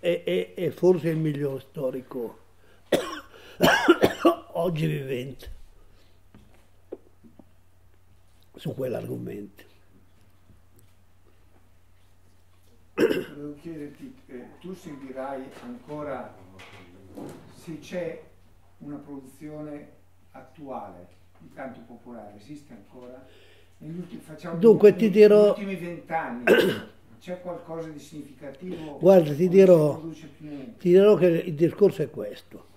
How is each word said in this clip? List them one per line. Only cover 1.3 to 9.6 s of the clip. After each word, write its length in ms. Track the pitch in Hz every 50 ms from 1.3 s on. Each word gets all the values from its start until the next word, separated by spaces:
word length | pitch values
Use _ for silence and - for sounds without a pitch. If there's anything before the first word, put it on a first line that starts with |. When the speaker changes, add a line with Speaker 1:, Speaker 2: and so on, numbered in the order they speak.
| 147 143 147 143 135 135
Speaker 1:
storico 760 | - - - 160 143 131 127 131 123 - - 131 117 107 - - - _ - _ - - - - _ _
<coughs> 1600 | - - - - 330 311 - - - - - - - - - - - 855 - - 339 - - - - - - 339 339 - - - -
oggi 320 | 175 170 185 170 151 160
vivente 680 | 160 151 147 139 131 131 120 127 139 127 - - - - - - - - - - - - - - - - - _ - _ - - - - - - - - - - - - - - - - - - - - - - - - - _ - _ - _ - - - _ _ - - _ _ _ _ - _ _
su 180 | - - 160 -
quell'argomento. 880 | - 135 127 113 113 113 113 127 123 120 120 - 202 208 202 - -